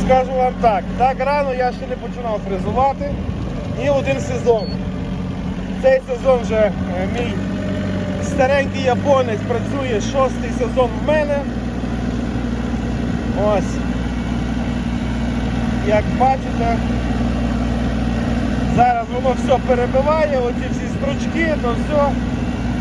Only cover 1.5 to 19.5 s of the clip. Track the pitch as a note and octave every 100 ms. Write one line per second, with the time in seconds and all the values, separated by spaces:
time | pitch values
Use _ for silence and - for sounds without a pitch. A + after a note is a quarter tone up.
1.5 | B3+ B3 - B3+ B3 A#3 A#3+ A#3+ G#3 G3
2.5 | F#3+ G#3 A#3+ C4+ C4+ C#4+ - - - -
3.5 | - - - C4 C#4 B3+ C4+ - B3 A#3+
4.5 | A3+ F3+ - - - - - - - -
5.5 | - - - C4 C4 C4+ A#3+ C4 B3+ F#3+
6.5 | A3 G#3 F#3 F#3 F3+ F#3+ A3+ F#3+ F#3 -
7.5 | - - A3+ - - - - - - C4
8.5 | C#4 C4+ B3 C4 A3+ C#4+ C4+ A#3+ G#3+ -
9.5 | A3+ - C#4 C4 G#3 - C#4 C4 - A#3+
10.5 | A#3 A#3 A#3+ B3 A#3+ - D4+ D4 C#4+ B3+
11.5 | A#3 - - - - - - - - -
12.5 | - - - - - - - - A#2+ G#3
13.5 | G3+ - - - - - - - A#2+ A#2+
14.5 | A#2+ A#2+ - - - - - - - -
15.5 | - - - - G#3+ G#3 - B3+ C4+ B3
16.5 | A#3 A#3 A#3 B3 A#3+ - - - - -
17.5 | - - - - - - - - - -
18.5 | - - - B3 A#3 A3+ B3 C4 A#3+ -